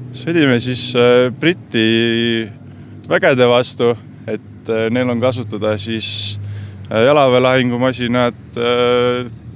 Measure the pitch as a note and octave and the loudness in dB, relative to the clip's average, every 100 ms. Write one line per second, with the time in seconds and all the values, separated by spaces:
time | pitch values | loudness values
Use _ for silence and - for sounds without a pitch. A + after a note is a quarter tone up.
0 | - - D3+ E3+ C#3+ A#2+ B2 B2+ - B2+ | -14 -10 -2 2 4 2 0 -4 -2 2
1 | B2 B2 B2+ B2 D#3+ A#2 - A#2 A2 A2+ | 4 6 4 0 -2 -2 -4 0 2 2
2 | A#2 A2+ A#2 A2+ G#2+ - - - - - | 0 0 -2 -4 -6 -12 -20 -20 -20 -16
3 | - F3 F#3+ C3 B2 A#2+ A#2+ - A#2+ A2+ | -4 0 2 4 4 4 0 0 -2 -2
4 | - - - G#2+ - - - A2 A2+ B2 | -8 -14 -8 -8 -10 -12 -6 -2 -2 0
5 | B2+ A#2+ B2 B2 A2 G#2+ G#2+ G#2+ G#2 A2 | -2 0 -2 -2 -6 -4 -2 -2 -4 -6
6 | G#2 - - - - - - - - A2 | -6 -6 -6 -8 -12 -12 -14 -16 -4 2
7 | B2 D3 C3+ B2 B2+ C3 B2 A#2+ C3 B2 | 4 4 4 4 4 2 0 0 -2 -2
8 | A#2+ B2 A#2+ A#2 - A#2 A#2+ A#2+ B2 B2 | -2 0 0 -2 -10 -4 0 2 2 2
9 | B2 B2 A#2+ A2+ - | 0 -2 -6 -12 -18